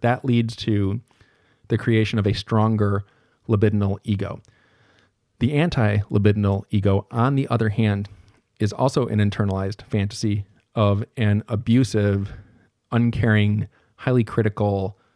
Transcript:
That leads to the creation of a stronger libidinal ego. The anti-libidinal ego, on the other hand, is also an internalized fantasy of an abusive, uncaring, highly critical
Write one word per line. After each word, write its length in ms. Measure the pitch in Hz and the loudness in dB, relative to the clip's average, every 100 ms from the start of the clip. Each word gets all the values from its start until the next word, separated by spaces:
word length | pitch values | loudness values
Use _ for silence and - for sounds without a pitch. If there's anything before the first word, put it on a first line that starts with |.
That 240 | 120 127 135 | -2 0 0
leads 280 | 120 113 - | 0 0 -4
to 440 | - 104 98 110 - _ _ _ _ _ - | -2 0 0 -4 -8 _ _ _ _ _ -4
the 100 | 110 | -2
creation 400 | - 113 107 113 | 0 2 2 0
of 80 | 104 | 0
a 80 | |
stronger 680 | 101 - 110 110 107 101 101 - _ _ _ - | -2 -2 0 2 2 0 -2 -6 _ _ _ -2
libidinal 500 | 107 110 104 98 101 | 2 2 2 -2 -4
ego. 380 | - 98 92 - _ _ _ _ _ _ _ _ _ - | -4 -4 -4 -10 _ _ _ _ _ _ _ _ _ -4
The 160 | 117 | -2
anti-libidinal 1080 | 147 170 135 107 104 - 104 101 104 101 98 - | 0 0 2 2 0 0 2 2 4 2 0 -2
ego, 360 | 107 98 98 - | 0 2 0 -2
on 240 | 120 123 | -2 0
the 140 | 139 135 | 0 0
other 220 | 120 110 | 0 0
hand, 400 | 101 107 101 101 - - _ _ - | 0 0 0 -6 -14 -20 _ _ -4
is 140 | 104 | -4
also 320 | - 131 147 120 | 0 0 0 -2
an 140 | 107 | 0
internalized 640 | 101 - 101 95 98 101 - | 0 0 -2 -2 -4 -8 -6
fantasy 580 | 107 98 - 110 101 98 _ _ | -4 -2 -4 -4 -4 -6 _ _
of 280 | - 104 101 - - | 0 2 2 -2 -2
an 260 | 107 104 - | 0 0 -2
abusive, 880 | 107 - 120 123 107 101 101 98 - - _ _ _ - | -6 2 2 2 0 0 0 -4 -12 -20 _ _ _ -4
uncaring, 760 | 117 117 - 120 107 104 104 101 _ _ _ | 0 0 0 2 2 2 0 -4 _ _ _
highly 260 | - 127 | 0 0
critical 760 | 113 - 107 - 104 98 95 - _ | 0 0 -2 0 -2 -2 -4 -8 _